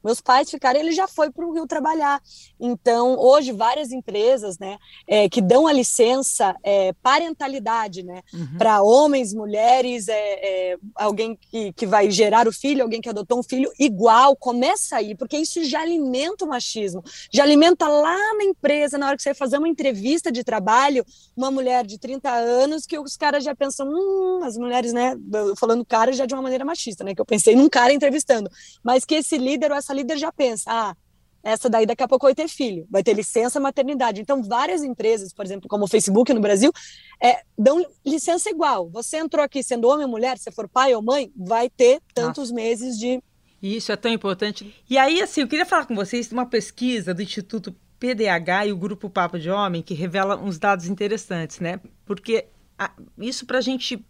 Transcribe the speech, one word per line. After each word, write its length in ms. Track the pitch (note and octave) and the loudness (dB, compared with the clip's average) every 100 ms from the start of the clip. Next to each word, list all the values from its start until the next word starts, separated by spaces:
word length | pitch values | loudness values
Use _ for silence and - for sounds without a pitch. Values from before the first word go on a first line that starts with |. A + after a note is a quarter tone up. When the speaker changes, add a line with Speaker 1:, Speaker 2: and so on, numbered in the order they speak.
Speaker 1:
Meus 160 | G#3 A#3 | -2 -2
pais 300 | - B3+ D4+ | 2 2 2
ficaram, 300 | D4 C4 C#4 | -2 0 2
ele 120 | D#4+ | 0
já 140 | D#4+ F#4+ | -2 -2
foi 220 | - D4+ | 0 -2
pro 240 | D4 E4+ | -2 -8
Rio 140 | D#4+ D#4 | -6 -6
trabalhar. 520 | D#4 D4 D#4+ C#4+ C#4+ _ - - _ | -4 -2 0 0 -2 _ -20 -20 _
Então, 560 | A#3+ A#3+ B3 A#3 B3 B3+ | -6 0 2 2 2 4
hoje, 320 | B3 C#4+ C4 | 6 6 4
várias 400 | G3+ A3+ C4+ C#4 | -2 -2 -2 -6
empresas, 680 | B3+ A#3 G#3 A3+ C4 G#3 F3 | -10 -6 0 2 2 -2 -10
né, 220 | F#3+ G3+ _ - - | -12 -14 _ -20 0
é, 220 | G#3+ G#3 | 2 4
que 100 | A#3+ | 2
dão 280 | F3+ A#3+ D#4 | 4 4 6
a 40 | |
licença, 800 | C#4+ A#3+ - A3+ C4 C4 - G3+ F#3 | 2 0 2 2 2 -2 -2 -2 -2
é, 280 | G3+ G3+ F#3 F3 | 0 0 0 0
parentalidade, 1000 | B3+ C#4+ E4 D#4+ C#4 C4+ G#3+ A3+ G#3+ F3+ | 2 2 0 -6 -8 -6 -4 -4 -4 -10
né, 200 | F3+ F3+ _ | -14 -18 _
Speaker 2:
Uhum. 240 | E3+ D3 E3 | -12 -12 2
Speaker 1:
pra 240 | A3 G#3 | 4 6
homens, 500 | G3+ B3+ D4+ C#4 A3+ | 8 8 8 2 -2
mulheres, 760 | G#3+ G#3 G#3 A3+ B3+ B3+ A#3+ G3 | -6 -6 2 4 4 4 -2 -4
é, 60 | G#3+ G#3 G3 G3 F#3+ F#3 | -2 -2 -2 -2 -2 -2
é, 40 | F3+ G3+ - | -4 -8 -4
alguém 400 | G#3+ G3+ A3+ A3 | -2 -2 -4 -6
que, 320 | _ A3+ G#3 | _ -8 -8
que 120 | - G#3+ | -6 2
vai 240 | G#3 G#3 | 4 4
gerar 380 | F#3+ G#3+ A3 A3+ | 4 4 4 4
o 40 | |
filho, 300 | - C#4 C#4 | 0 -2 0
alguém 180 | A#3 A3+ | -2 -4
que 100 | A#3 | -8
adotou 300 | G#3 G3+ A#3+ | -10 -4 -4
um 40 | |
filho, 280 | - C4 C4+ - | -2 -2 -4 0
igual, 560 | C#4 F#3+ A3+ A3+ C4+ C4+ | 0 4 6 8 8 4
começa 600 | B3+ A#3+ C#4 G#4 - C4 | -2 -2 0 -2 -2 -4
aí, 160 | G#3 G#3+ | -6 -8
porque 220 | B3+ D4+ | -6 -4
isso 260 | D#4 E4+ D#4 | -4 -4 -4
já 160 | D#4 | -4
alimenta 640 | E4 E4+ C4+ B3+ D#4 G#4 F4+ | -2 -2 -2 -2 -4 -6 -6
o 20 | |
machismo. 560 | B3+ - A3 G3+ F3+ - - - | -6 -6 -6 -6 -8 -14 -20 -2
Já 120 | A3+ | 4
alimenta 440 | C#4+ D4 D#4+ F4+ D#4 | 6 8 6 4 2
lá 460 | D4 D#4 F#4 G#4+ | 2 2 0 -2
na 100 | G#4+ | 0
empresa, 540 | G4 F4 C#4+ D4 D4 C#4 | -2 0 0 0 0 -2
na 80 | C#4 | -4
hora 80 | C#4 | -2
que 60 | |
você 80 | C#4+ | -4
vai 60 | C#4 | -4
fazer 220 | C4+ C#4+ | -2 -2
uma 80 | D#4+ | -2
entrevista 640 | D#4+ C#4 G#3 A3 D#4+ E4+ | -2 -2 -2 -2 -2 -2
de 120 | A#3+ | -6
trabalho, 640 | B3 A3 F#3+ A#3 C#4 C4 - _ _ - | -4 -4 2 4 4 0 -4 _ _ -6
uma 140 | C4+ | -4
mulher 340 | C4+ B3+ B3 G#3 | -2 0 -2 -2
de 140 | G#3 | -10
trinta 320 | A#3+ C4+ C4 | -12 -8 -4
anos, 560 | A#3+ A#3 B3 C#4 D#4 - | -2 0 2 2 -2 -8
que 100 | D#4 | -10
os 180 | C#4+ - | -10 -2
caras 280 | D4+ C#4+ | 0 0
já 100 | C4+ C#4+ | -4 -4
pensam, 320 | C#4 - C#4 | -6 -4 -6
"Hum", 560 | D#4+ G4 F#4+ F#4 F#4 | -2 -2 -2 -2 -2
as 140 | D4 A3 | -6 -6
mulheres, 360 | A#3+ B3 A#3+ | -4 -2 -2
né, 220 | A#3+ B3 A#3+ G3+ G#3 G#3 G3 | -2 -2 -4 -6 -4 -2 -2
falando 260 | A#3 A#3 A#3 | 0 0 0
cara 260 | A3+ A#3 | 2 2
já 140 | C4 B3+ | 0 -4
de 80 | |
uma 80 | C4+ | -4
maneira 240 | C4 B3+ C#4 | -4 -4 -6
machista, 380 | E4+ - F#3+ | -8 -10 -10
né, 100 | G3 | -8
que 80 | F#3+ | -6
eu 40 | G#3 | -2
pensei 300 | G#3+ A3+ A#3 | 4 6 8
num 140 | C#4+ | 8
cara 240 | C4+ B3 | 6 4
entrevistando, 560 | C#4+ C#4+ C#4+ - A#3 G3 _ - _ | 4 2 0 0 0 0 _ -20 _
mas 220 | A#3 B3+ - | 0 0 2
que 80 | |
esse 240 | D#4 - D4+ | -2 0 -2
líder 320 | B3+ C#4+ D4+ | -2 -2 -2
ou 60 | C#4+ | -2
essa 140 | C#4+ | -4
líder 260 | C#4+ C4 D4+ | -6 -4 -4
já 140 | D#4 | -6
pensa, 320 | - C4 G#3+ - | -2 -2 -2 -4
"Ah, 240 | A3+ G#3 F3 _ _ _ _ | -4 -4 -8 _ _ _ _
essa 260 | G#3 A3 B3 | -4 -2 0
daí 160 | A3+ A3 | 2 0
daqui 160 | A#3 | 0
a 40 | B3+ | 0
pouco 180 | C4 C#4 | 4 4
vai 80 | |
ter 140 | C4+ D#4 | 2 -4
filho, 400 | - B3+ F3+ D#3+ | -4 -6 -6 -4
vai 140 | G3 | 0
ter 100 | A#3 | 2
licença 460 | G#3 G3+ A#3 A#3+ D4 | 0 0 -2 -2 -2
maternidade." 640 | C#4 C#4+ C4 C#4+ A#3+ G3+ | -2 -2 -2 0 -2 -4
Então, 200 | A3 C#4 | -4 -4
várias 420 | G#3 A#3 D4+ F#4 | -2 -2 -2 -2
empresas, 500 | C#4+ B3 A3 A3 F#3+ | -6 -4 -2 -2 -4
por 100 | - | -12
exemplo, 240 | F#3+ G3 - | -12 -12 -6
como 160 | G#3 | -2
o 40 | G3+ | 2
Facebook 440 | A3 - G3 B3 | 2 4 4 4
no 60 | A#3+ | 2
Brasil, 320 | G#3 G3+ C#4 - - - _ _ | 2 4 4 2 -20 -20 _ _
é, 200 | A#3+ - _ - | 2 2 _ 0
dão 280 | A3 D#4+ F4 _ C#4 | 2 2 -2 _ -4
licença 440 | D4+ - E4+ G#4+ | -4 -2 -2 -2
igual. 400 | E4 D#4 A3 E3+ | -2 0 -2 -6
Você 280 | G3 A#3 D#4 | -10 -8 -6
entrou 260 | D#4+ D#4 | -2 -2
aqui 180 | C#4+ C#4 | -2 -4
sendo 260 | B3 A#3+ A#3 | -6 0 2
homem 160 | D4 C#4 | 2 -2
ou 40 | |
mulher, 260 | A3 B3 B3+ | -2 -4 -4
se 120 | - | -10
for 160 | G#3 G#3 | -12 -4
pai 260 | B3 C4+ A#3 | 2 2 2
ou 60 | |
mãe, 280 | A3 C#4 A#3 - | 0 -2 -4 -10
vai 340 | F#3 A3+ B3 | -4 -2 -2
ter 300 | - A#3+ C#4+ _ - | 4 4 4 _ -4
tantos 360 | A#3+ C4+ B3+ | -4 -6 -8
Speaker 2:
Nossa. 20 | |
Speaker 1:
meses 440 | A#3+ A3+ A#3 B3+ A3 | -6 -4 -4 -6 -6
de 240 | A#3+ B3+ _ _ _ _ | -4 -4 _ _ _ _
Speaker 2:
Isso 300 | G3 A3 - | -8 -6 -6
é 60 | G3+ | -4
tão 120 | A#3 | -4
importante. 600 | A3+ G3 F#3 G#3 G#3 G#3 _ _ | -4 -4 -4 -6 -8 -18 _ _
E 80 | C4+ | 2
aí, 240 | C4+ E4 | 4 2
assim, 200 | - - | -2 -2
eu 60 | B3 | -2
queria 180 | D4+ F4+ | -2 0
falar 200 | F4 C#4 | 0 0
com 80 | G#3+ | -6
vocês 320 | G3 A#3+ A#3 | -4 -6 -4
de 40 | |
uma 120 | A#3 B3 | -6 -2
pesquisa 680 | A3+ - - B3 A#3+ E3+ | -4 -4 -6 -4 -4 -4
do 80 | F3 | -6
Instituto 540 | G3+ - F#3+ A3 F#3 - _ _ | -6 -10 -8 -10 -10 -18 _ _
P 160 | B3 A3+ | -6 -2
D 140 | G#3+ | 0
H 380 | E3+ E3 F#3 G#3 | 0 0 -2 -2
e 40 | |
o 60 | F#3+ | -4
Grupo 320 | F#3 G#3 G3+ | -8 -8 -6
Papo 280 | F#3 F3 F3 | -4 -4 -4
de 120 | D#3+ | -4
Homem, 300 | G3 G3+ E3+ | -2 -2 -4
que 120 | E3 | -8
revela 440 | D#3 F3+ F#3+ G3 G3+ | -8 -4 -2 -2 -4
uns 200 | G3 E3 | -6 -4
dados 300 | G3+ G3 E3+ | -2 -2 -4
interessantes, 720 | F#3+ G#3 A3 - F3 D#3+ - | -6 -4 -6 -6 -8 -8 -8
né? 220 | E3+ F#3 - _ - | -8 -8 -16 _ -12
Porque 400 | G3 - A3 - _ _ - | -12 -4 -4 -4 _ _ -12
a, 120 | G3 _ - - | -12 _ -20 -12
isso 260 | A3 B3+ B3 | -10 -10 -4
pra 140 | B3+ | -4
gente 420 | B3 C4 - A3+ | -2 -6 -8 -10